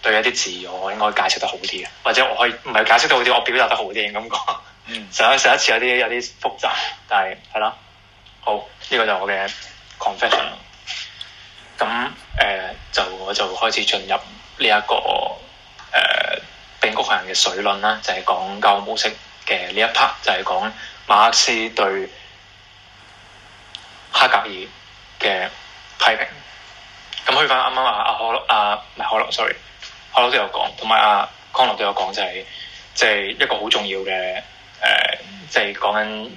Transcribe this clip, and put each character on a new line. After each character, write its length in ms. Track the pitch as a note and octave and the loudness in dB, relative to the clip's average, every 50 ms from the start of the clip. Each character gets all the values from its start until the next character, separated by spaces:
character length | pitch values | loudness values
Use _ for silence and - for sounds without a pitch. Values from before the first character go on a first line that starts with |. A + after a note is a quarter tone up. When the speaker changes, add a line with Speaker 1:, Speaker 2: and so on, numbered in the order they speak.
Speaker 1:
對 120 | - A2 A2 | 4 4 4
一 40 | |
啲 160 | G#2+ A2 F#2+ F#2+ - - F#2+ F2+ F2+ | 4 4 2 0 0 -4 -4 -4 -8
字 60 | F#2 F#2 | -10 -10
我 220 | F#2 F#2 F#2 F#2+ | -8 -6 -6 -6
應 80 | - G#2+ | -2 0
該 60 | G#2+ G#2+ | 0 2
解 180 | G2+ - - F#2 - | 2 2 0 0 0
釋 20 | - | 0
得 80 | - | -2
好 80 | - - | -4 -4
啲 280 | - - - - - F2 | -4 -6 -6 -6 -6 -8
嘅， 20 | - - - - | -10 -14 -4 -2
或 80 | - | 2
者 140 | - B2+ B2+ | 4 4 4
我 100 | - - | 2 2
可 120 | - A#2+ | 2 0
以， 40 | A#2+ A2 - - | 0 0 -4 -10
唔 80 | - - | -2 0
係 100 | A2 A2 | 2 6
解 200 | A2 A2+ A#2+ B2 | 6 6 6 6
釋 20 | - | 4
得 60 | C3+ | 4
好 60 | B2+ A#2+ | 4 4
啲， 100 | B2 B2 | 4 2
我 60 | - | 2
表 160 | - B2 A#2 | 2 2 2
達 100 | C3 A#2+ A2 | 2 2 2
得 60 | A2+ | 2
好 60 | A2 G#2+ | -2 -2
啲， 280 | F#2+ - A2 G#2+ G2+ | -4 -4 -4 -4 -4
咁 160 | G#2 G#2 A2+ | -4 -8 -8
講。 280 | A#2 - - - - - - - - - - - | -6 -6 -4 -2 -4 -4 -6 -8 -18 -20 -20 -16
Speaker 2:
嗯。 200 | - A#2 A2+ G#2 F#2+ | -10 -10 -10 -10 -8
Speaker 1:
上 220 | - - A2 A#2 C3+ | 0 2 4 4 4
一， 40 | |
上 180 | - - - B2 | 6 6 4 4
一 20 | |
次 140 | - - - | 4 4 2
有 60 | A2+ | 2
啲， 180 | A2+ B2 B2+ B2 | 2 2 2 2
有 100 | B2 B2 | 2 2
啲 220 | A2+ A#2+ B2 B2 - - - | 0 -2 -4 -6 -8 -12 -6
複 180 | - C#3 - - | -8 -8 -6 -2
雜， 100 | - - - - - - - - - | -4 -2 -2 -2 -4 -6 -8 -12 -8
但 160 | - G#2+ G2 F#2+ | 0 0 0 0
係， 120 | F#2+ F#2 - - - - | 0 -6 -10 -16 -8 -4
係 60 | A2 | -2
咯。 140 | G#2+ G#2+ - - - - - - - - - - - - - - | -2 -2 -4 -6 -20 -20 -20 -20 -20 -20 -20 -20 -20 -20 -20 -8
好， 140 | - - G#2 G#2+ - - - - - - | -4 -2 -2 -2 -4 -10 -18 -20 -6 -2
呢 80 | - | 0
個 80 | A#2+ A2+ | 2 2
就 120 | G#2+ G2+ | 2 0
我 100 | F#2 F#2+ | -2 -2
嘅 260 | G2+ G2 F#2+ F#2+ G2 - - - - - - - - - - | -2 -2 -2 -4 -6 -8 -12 -16 -18 -20 -20 -20 -20 -14 -4
confession。 440 | - A2+ G2 - - - - - - - - - - - - - - - - - - - - - - - - - - - - - - - - | -4 -4 -2 -2 0 0 2 0 0 -4 -8 -14 -20 -20 -20 -20 -14 -12 -12 -12 -12 -14 -16 -20 -20 -20 -20 -20 -20 -20 -20 -20 -20 -20 -4
咁， 320 | - A2 G#2+ A#2 A#2+ A#2+ - - - - - - | -4 -2 -2 0 -2 -4 -6 -8 -12 -20 -10 0
誒， 360 | - G#2 G#2 G2 F#2+ F#2 - - - - - - | 0 0 0 0 -4 -6 -8 -12 -14 -16 -4 -2
就， 100 | - - F#2 F#2 | -2 -2 -2 -6
我 180 | F#2+ F#2+ G2 G2+ | -10 -8 -6 -4
就 220 | - G#2 F#2 F#2 | -2 -2 -4 -2
開 180 | - A2+ A2 G#2+ | -2 -2 0 0
始 100 | A2 G#2 | 0 0
進 160 | - - G2 | 0 -2 -2
入 60 | F#2 | -2
呢 140 | F#2+ F2+ - - - - - - - - | -2 -2 -2 -4 -8 -20 -20 -20 -20 -8
一 120 | - - A2 G#2+ G#2 - | -2 2 4 4 2 2
個， 80 | - - | 0 -2
誒， 360 | - - - - - - - - - - - - - - - - - - - - - - - - - - - - - - - - - - - - - | 0 0 0 -2 0 -2 -4 -6 -8 -14 -20 -20 -20 -20 -20 -20 -20 -16 -2 0 2 2 2 2 0 0 -2 -4 -6 -8 -14 -20 -20 -20 -20 -6 -2
柄 120 | - A2 G#2+ | -2 -2 0
谷 80 | - - | -2 0
行 200 | - G2+ F#2+ F#2 | 0 0 -2 -2
人 80 | F#2 F#2+ | -4 -2
嘅 40 | - | 0
水 220 | - G2 F#2 F#2+ G#2 | 0 0 0 -2 -2
論 160 | G2+ G2 G2 | -2 -2 0
啦， 200 | G#2 A2 A2 - - | 0 0 0 0 -2
就 100 | - F#2+ | -4 -4
係 80 | F#3 - | -2 0
講 340 | - - - F#3+ G2 G2 - | -2 -2 -2 -2 -6 -6 2
交 160 | - G#3+ G3+ | 4 4 4
互 60 | G3+ | 4
模 160 | G3+ - A#2 | 0 -6 -4
式 100 | - - - - - - - - - - | -4 -4 -4 -6 -8 -18 -20 -20 -12 -6
嘅 200 | - F#2+ - - - | -4 -4 -4 -4 -6
呢 80 | - G#2 | -2 0
一 40 | A2 A2+ - | 0 0 2
part， 140 | - - - - - | 2 2 2 0 -2
就 100 | - - F#2 | -2 -2 -2
係 100 | F#2 F#2+ | -2 -2
講 260 | F#2 F#2 F#2 G#2 A2 - - - - - - - | -2 -2 -2 -2 -4 -6 -10 -16 -18 -18 -20 0
馬 200 | - A2 G#2 G#2+ | 4 6 6 6
克 40 | A#2 A#2 | 6 6
思 180 | - - - A#2+ A2+ A2 A2+ | 4 2 2 2 0 -2 -2
對 400 | A2 - G#2+ F#2+ F#2+ G2 F#2+ - - - - - - - - - - - - - - - - - - - - - - - - - - - - - - - - - - - - - - - - - | 0 0 0 0 0 -2 -4 -6 -10 -18 -20 -20 -20 -20 -20 -20 -20 -20 -20 -20 -20 -20 -20 -20 -20 -20 -20 -20 -20 -20 -20 -20 -20 -20 -20 -20 -20 -20 -20 -20 -20 -20 -20 -20 -20 -20 -20 -4
黑 160 | - - - | 2 2 4
格 80 | - - | 4 4
爾 140 | G#2 - - G2 F#2 F#2 - - - - - - - - - - - | 2 0 -2 -8 -10 -12 -14 -16 -20 -20 -20 -20 -20 -20 -20 -12 -4
嘅 260 | - - G2 F#2 F#2 - - - - - - - - - - - | -2 0 0 0 -4 -6 -8 -14 -20 -20 -20 -20 -20 -20 -4 2
批 60 | - | 2
評。 220 | - A2+ - - - - - - - - - - - - - - - - - - - - - - | 2 2 2 -2 -8 -8 -18 -20 -20 -20 -20 -20 -20 -20 -20 -20 -20 -20 -20 -16 -14 -14 -6 -2
咁 140 | C3 C3+ D3 | 0 2 2
去 80 | D#3 | 4
返 100 | C#3 C3 C3 | 4 2 2
啱 140 | C3 C3 B2+ | 2 0 0
啱 80 | C3 | 0
啊， 100 | C3 B2 A2+ G#2+ - | 0 0 0 0 0
啊， 120 | - A2 | -2 0
可 60 | G#2+ A2+ | 0 -2
樂， 200 | A2+ A#2 - - | -2 -2 -2 0
啊， 360 | - A2+ G#2+ G#2 G#2 G#2 G#2+ - - - | 2 2 2 4 2 0 -4 -6 -14 -10
唔 60 | - | -6
係 80 | A2 A2 | -4 0
可 60 | A2 A2 A2 | 0 0 0
樂， 80 | A2+ | 0
sorry， 240 | - - A#2 - - - - - - - - - - - - - - | -2 -2 -2 -2 -2 -6 -10 -20 -20 -20 -20 -18 -18 -20 -20 0 2
可 80 | - | 4
樂 80 | A#2+ B2 | 4 4
都 40 | A#2+ | 4
有 80 | - G2+ F#2+ | 2 0 0
講， 180 | - - - - - | -2 -2 -4 -4 -4
同 100 | - - A2 | -6 0 2
埋 100 | A2+ A2 | 4 6
啊， 300 | A2 G#2+ G#2 G2+ - - - - - - - | 6 6 6 4 2 -2 -6 -18 -20 -6 2
康 120 | - B2+ A#2+ | 2 2 2
樂 60 | G#2 | 4
都 80 | G2+ A2 | 0 0
有 80 | G2+ G2+ | 0 0
講， 180 | - G2+ G2+ F#2+ | 0 -2 -2 -2
就 80 | F#2+ | -4
係， 220 | G2 F#2 F#2 F#2+ F#2 - - - - - - - - - - | -4 -4 -6 -8 -12 -12 -16 -16 -16 -18 -18 -20 -20 -10 -2
即 120 | - A#2+ | 0 2
係 240 | A2+ G#2+ G2+ G2 G2 | 2 2 2 -2 -4
一 140 | A2+ - C#3 | -2 -2 0
個 100 | B2 B2 | 0 0
好 140 | G#2+ A2 A2+ | -2 0 0
重 180 | - A2+ G#2 | 0 0 0
要 120 | G2 F#2+ F#2+ | -2 -4 -4
嘅， 120 | F#2+ G2 | -4 -2
誒， 300 | F#2+ F#2 F#2 F#2 F#2 - - - - - - - - - - - - - - - - - - G3 G3 G3 F3+ D3+ | -4 -2 -2 -4 -6 -8 -10 -12 -20 -20 -20 -20 -12 -2 2 2 2 4 2 0 -4 -6 -10 -18 -18 -18 -16 -2
即 100 | - - | 0 0
係 140 | G#2+ G2+ G2+ | 0 0 -4
講 220 | - - G2+ G#2 | -2 -2 0 2
緊 320 | G#2+ G#2+ G#2+ G#2+ G#2+ A2 A#2+ - | 2 0 -2 -4 -8 -10 -12 -14